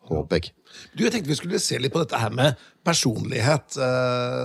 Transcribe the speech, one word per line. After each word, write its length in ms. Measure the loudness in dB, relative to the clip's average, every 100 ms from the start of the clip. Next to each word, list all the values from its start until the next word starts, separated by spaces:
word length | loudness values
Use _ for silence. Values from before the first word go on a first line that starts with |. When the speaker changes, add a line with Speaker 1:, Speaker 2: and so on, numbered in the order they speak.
| -6
Speaker 1:
håper 320 | -4 0 -2
jeg. 80 | -2 -12 _ -20 -12 -2
Speaker 2:
Du, 80 | 0
jeg 80 |
tenkte 160 | 0 -2
vi 80 | -4
skulle 240 | -2 -2
se 160 | -2 -2
litt 160 | 0
på 80 | 0
dette 160 | 0 -2
her 160 | -2
med 240 | 2 2 0 -8 _
personlighet, 960 | 0 2 2 0 -2 2 2 2 0 -2
eh, 640 | 0 2 2 0 -2 -2